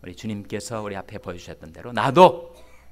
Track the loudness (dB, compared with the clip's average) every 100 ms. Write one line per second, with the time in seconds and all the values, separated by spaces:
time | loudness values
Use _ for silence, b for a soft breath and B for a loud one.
0 | -16 -12 -10 -10 -8 -10 -8 -10 -8 -10
1 | -12 -14 -12 -14 -14 -18 -18 -18 -8 -2
2 | 2 8 8 8 -12 b b b b